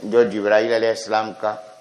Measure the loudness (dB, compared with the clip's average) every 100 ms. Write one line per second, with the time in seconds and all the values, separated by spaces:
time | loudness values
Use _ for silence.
0 | 2 2 2 0 2 2 2 0 0 -2
1 | -2 -4 -4 -6 -8 -8 -14 -20